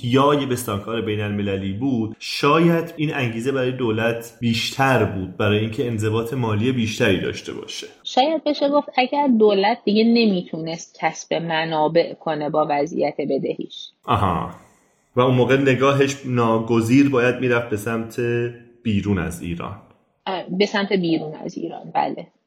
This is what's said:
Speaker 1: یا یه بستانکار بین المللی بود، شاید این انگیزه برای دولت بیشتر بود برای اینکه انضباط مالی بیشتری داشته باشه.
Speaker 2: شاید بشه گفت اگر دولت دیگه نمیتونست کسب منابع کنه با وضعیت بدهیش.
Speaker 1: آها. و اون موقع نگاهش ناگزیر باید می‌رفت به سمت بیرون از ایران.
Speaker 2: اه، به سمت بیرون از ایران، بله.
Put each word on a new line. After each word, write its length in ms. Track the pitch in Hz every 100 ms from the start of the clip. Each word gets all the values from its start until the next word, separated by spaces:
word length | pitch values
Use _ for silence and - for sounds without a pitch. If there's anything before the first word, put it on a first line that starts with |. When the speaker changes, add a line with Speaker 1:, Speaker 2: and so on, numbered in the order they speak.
Speaker 1:
یا 300 | 120 131 143
یه 120 | 147 131
بستانکار 540 | 123 - 101 113 113
بین 200 | 104 107
المللی 520 | 104 101 101 98 98
بود، 440 | 98 135 120 110 -
شاید 760 | - - 143 160 170 165 165 -
این 180 | 151
انگیزه 380 | 143 123 113 127
برای 200 | 135 127
دولت 680 | 127 120 107 117 117 - -
بیشتر 640 | 117 110 - - 135 123
بود 320 | 104 98 92 -
برای 220 | 104 104
اینکه 280 | 113 110 120
انضباط 480 | 110 107 110 113
مالی 380 | 131 113 104 123
بیشتری 480 | 131 110 - 113 92
داشته 320 | 64 - -
باشه. 340 | 64 - - - -
Speaker 2:
شاید 400 | - - 285 320
بشه 240 | 294 285 285
گفت 200 | 285 - -
اگر 320 | 254 285 285 226
دولت 400 | 214 196 202 247
دیگه 200 | - 208
نمیتونست 920 | 226 233 220 185 - 160 160 165 - -
کسب 340 | 165 165 -
منابع 800 | 160 165 160 165 156 151 165 -
کنه 360 | - 165 151 147
با 160 | 151 151
وضعیت 460 | 147 156 131 147 -
بدهیش. 720 | 143 135 131 - - - - _
Speaker 1:
آها. 460 | - 104 98 82 60 - - _ _ _ _ 127
و 40 |
اون 140 | 131
موقع 220 | 127 120 135
نگاهش 600 | 135 120 135 139 139 139 127
ناگزیر 840 | 123 117 113 113 117 110 135 139
باید 320 | 127 123 123
می‌رفت 300 | 127 120 117
به 60 | 104
سمت 440 | 117 113 113 - 120 120 120 120 - _
بیرون 360 | 117 101 95 95
از 240 | 80 -
ایران. 340 | 85 85 60 - - _ _ _ -
Speaker 2:
اه، 160 | 185 -
به 180 | 180 202
سمت 260 | 202 196
بیرون 420 | 196 170 156 156
از 240 | - 165 -
ایران، 320 | 165 - 160
بله. 320 | 151 147 - - _